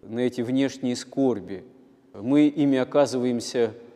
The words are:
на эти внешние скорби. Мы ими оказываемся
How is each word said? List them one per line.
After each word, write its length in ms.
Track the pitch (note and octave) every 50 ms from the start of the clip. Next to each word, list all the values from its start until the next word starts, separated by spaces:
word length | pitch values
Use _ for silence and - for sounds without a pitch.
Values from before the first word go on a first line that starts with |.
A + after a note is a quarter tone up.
| -
на 180 | G2+ A2+ A#2
эти 200 | B2 B2 A#2+ -
внешние 540 | A#2+ A2+ B2+ C3 C#3 C3+ B2+ - - B2 B2
скорби. 680 | A#2+ - - - - C#3 C3 A#2 G#2 F2+ F2+ G2 F#2 E2+ - - - - _ _ _ _ _ _
Мы 340 | G2 G#2 A#2+ C#3 D3 D3+
ими 320 | D3+ C#3+ D#3 D3 C#3 C3+ C3
оказываемся 960 | B2+ B2+ - D3 C#3+ B2+ A2+ C3 B2 B2+ B2 A#2+ A2+ - - C3 A#2 A2 G#2+ - - - -